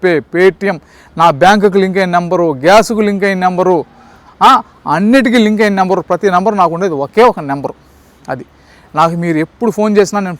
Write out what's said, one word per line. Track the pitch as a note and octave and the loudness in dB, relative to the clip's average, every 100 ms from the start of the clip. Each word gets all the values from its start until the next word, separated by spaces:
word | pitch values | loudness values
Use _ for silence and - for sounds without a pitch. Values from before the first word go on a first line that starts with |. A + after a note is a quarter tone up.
Pay, | F#3 D#3 - | -2 -2 -4
Paytm, | E3+ F#3+ - G3 E3+ _ _ - - | 0 0 0 -8 -8 _ _ -18 0
నా | E3+ | 0
బ్యాంకుకి | C#3 F3+ G#3 G3+ G3 | 4 2 4 2 0
లింక్ | F#3+ F#3 | 0 -2
అయిన | F#3 F3 | -2 -2
నెంబరు, | F3 F3+ E3 | -2 -2 -2
గ్యాస్కు | C3 D#3 G#3+ G#3+ A3 | 0 2 2 2 -2
లింక్ | G#3 G3 | -2 -2
అయిన | G3 F#3 | -2 -2
నెంబరు, | F#3 F3+ F#3 E3+ - _ - - _ - | -2 0 0 0 -2 _ -20 -20 _ 0
ఆ, | G#3+ B3+ - _ - | 2 2 0 _ -4
అన్నిటికీ | D#3 G#3 C4+ A3+ A#3+ | -2 2 2 2 2
లింక్ | G#3+ G#3+ | 2 2
అయిన | G#3+ | 0
నెంబరు. | F#3+ F#3 F#3 | 0 0 -2
ప్రతి | D#3+ F3 G3 | -2 -2 0
నెంబరు | F3+ G3+ | 0 0
నాకు | G3+ F3 | 0 0
ఉండేది | E3 G3 | 0 -4
ఒకే | C#3+ C#3 G#3 | -4 -4 2
ఒక | A#3+ F#3 | 2 2
నెంబరు. | C#3+ C#3 C3+ - _ _ _ _ - | -8 -8 -8 -12 _ _ _ _ -12
అది | B2+ - _ _ _ _ | -12 -12 _ _ _ _
నాకు | D3 E3 | -2 -2
మీరు | E3+ E3+ D#3 | 0 -2 -2
ఎప్పుడు | D#3+ - A#3 | -4 -4 -4
ఫోన్ | G#3 G#3+ G#3 | -2 0 2
చేసినా, | G3 G#3 | 0 -2
నేను | F#3 E3 | -8 -8